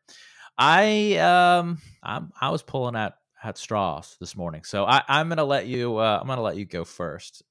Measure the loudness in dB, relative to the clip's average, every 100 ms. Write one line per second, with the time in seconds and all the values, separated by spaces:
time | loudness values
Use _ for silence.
0 | _ -20 -20 -20 -10 0 4 6 4 2
1 | 2 2 4 6 6 4 0 -6 -12 -16
2 | -10 -10 -10 -6 -4 -4 -6 -6 -4 -4
3 | -6 -8 _ _ -14 -14 -6 -2 -2 -4
4 | -12 _ -16 -10 -10 -10 -6 -2 4 4
5 | 4 0 0 -2 0 -2 -2 -4 -2 0
6 | 0 0 -2 -4 -4 -4 -8 -8 -10 -10
7 | -10 -10 -16 -20 _